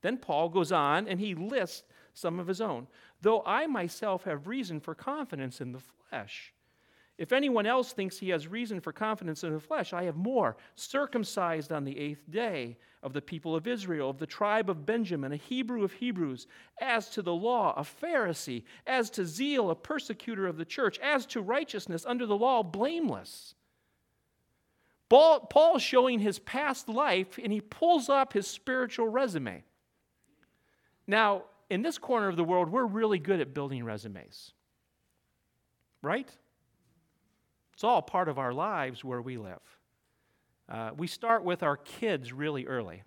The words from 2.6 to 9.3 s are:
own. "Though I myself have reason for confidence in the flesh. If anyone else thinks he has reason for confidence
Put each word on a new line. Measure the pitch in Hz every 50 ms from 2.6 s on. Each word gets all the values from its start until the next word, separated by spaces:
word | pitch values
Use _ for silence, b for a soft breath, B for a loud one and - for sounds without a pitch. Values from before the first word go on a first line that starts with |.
own. | 226 214 156 117 127 - B B B B B B
"Though | - 208 220 214 -
I | - 196 240 311
myself | 320 277 220 175 170 - - - 214 190 180 -
have | 196 156 143 143 180
reason | 233 269 254 180 165 151
for | - - 160
confidence | - - - 277 311 285 - - 143 135 131 123 -
in | 139 127
the | 123 131
flesh. | 127 - _ _ _ _ - 131 104 113 - - - - _ _ b b b b b b b b b b b b
If | 165 -
anyone | 247 269 285 285 247 226 202
else | 214 247 262 247 247 -
thinks | - 196 185 - -
he | - 185
has | 180 160 147 160
reason | 185 226 247 220 214 180
for | - 180 -
confidence | - 214 220 220 214 196 170